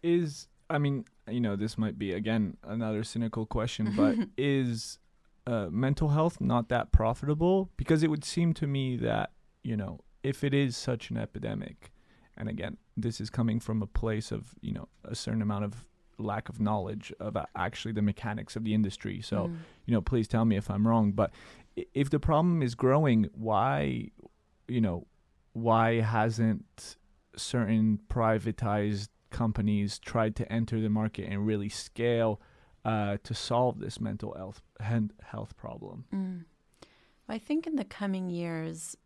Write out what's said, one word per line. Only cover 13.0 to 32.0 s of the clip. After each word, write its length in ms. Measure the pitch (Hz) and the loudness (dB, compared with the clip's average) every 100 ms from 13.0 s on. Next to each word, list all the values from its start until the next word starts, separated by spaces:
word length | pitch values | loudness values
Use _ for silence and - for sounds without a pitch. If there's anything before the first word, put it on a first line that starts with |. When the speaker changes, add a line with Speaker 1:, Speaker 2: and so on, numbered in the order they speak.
| 113 113 | -4 -4
Speaker 1:
is 100 | 110 | -6
coming 300 | - 117 117 | 0 0 0
from 220 | - 110 | -2 -4
a 40 | 110 | -2
place 460 | - 113 107 110 | -2 0 -2 -4
of, 220 | - - - | -8 -8 -12
you 120 | - | -8
know, 160 | - - _ | -8 -8 _
a 100 | - | -12
certain 280 | - - 113 | -8 -4 -2
amount 220 | 107 104 | 0 -2
of 220 | 104 107 - _ _ _ | -4 -6 -18 _ _ _
lack 320 | 107 101 - | -4 -4 -6
of 120 | 117 | -2
knowledge 520 | 107 107 92 90 - - | 0 0 -2 -8 -10 -8
of 160 | 104 98 | -4 -4
a-, 100 | 80 - | -6 -4
actually 360 | 90 - 110 | -4 -4 -6
the 80 | 110 | 0
mechanics 540 | 104 101 - 107 104 - | 2 0 -4 -6 -6 -6
of 80 | |
the 80 | 110 | 0
industry. 480 | 107 104 - 104 95 | 2 2 -2 -8 -8
So, 280 | 110 - - | -4 -2 -2
Speaker 2:
Mm. 80 | 170 160 - - | -6 -12 -16 0
Speaker 1:
you 60 | |
know, 80 | 117 | 0
please 280 | - 127 110 | 2 2 2
tell 160 | 117 | 2
me 120 | 113 101 | 4 2
if 140 | - | 0
I'm 160 | 101 110 | 0 4
wrong, 240 | 117 104 | 6 4
but 180 | 101 98 - - - - - | 4 0 -2 -20 -20 -14 -10
i-, 80 | - | -6
if 160 | - 139 | -2 0
the 120 | 147 | 2
problem 420 | 151 151 175 170 | 4 4 4 2
is 120 | 131 | 0
growing, 540 | 120 131 139 156 113 104 | 2 4 6 6 4 2
why, 760 | - 110 104 123 143 71 - 110 _ - _ _ _ - | -2 0 2 2 2 0 -2 -6 _ -20 _ _ _ -4
you 140 | 123 | 0
know, 260 | 110 87 - _ _ _ _ | 2 0 -8 _ _ _ _
why 480 | 113 113 113 113 117 | -2 4 6 6 4
hasn't 960 | 110 113 110 113 113 107 - - - - _ _ _ - | 2 2 0 2 2 0 -6 -20 -20 -20 _ _ _ -12
certain 640 | - 127 107 110 110 104 - | -4 0 2 4 4 2 0
privatized 1000 | - 113 113 113 107 117 104 104 101 104 _ _ | 0 2 2 0 -2 0 2 0 -2 -6 _ _
companies 680 | - 113 110 104 104 101 - | -2 0 2 2 2 0 -4
tried 380 | - 120 110 110 | -4 0 0 0
to 140 | - | -4
enter 300 | 113 113 113 | -2 0 0
the 80 | 110 | 0
market 400 | 107 107 - 87 | 2 0 -4 -6
and 160 | 101 104 | -2 0
really 220 | 107 101 | 0 -2
scale, 720 | - - - | -8 -12 -2